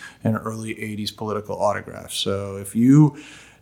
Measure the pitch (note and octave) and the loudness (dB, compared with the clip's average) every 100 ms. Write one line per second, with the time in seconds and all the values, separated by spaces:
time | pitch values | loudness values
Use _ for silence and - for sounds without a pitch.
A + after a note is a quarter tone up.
0 | - - A2+ A2 A2+ A2+ A2 G#2+ G#2+ G#2 | -10 -6 -2 -2 -4 -8 -8 -8 -8 -8
1 | G#2 - G#2+ G#2 G2+ F#2 G2+ G2 - - | -8 -8 -6 -6 -6 -2 -2 -2 -8 -14
2 | - - G2+ G2 G2+ G2 G2+ A2+ B2 D3 | -12 -6 -4 -4 -6 -10 -6 2 8 8
3 | D3 - - - - _ | 8 2 -16 -20 -20 _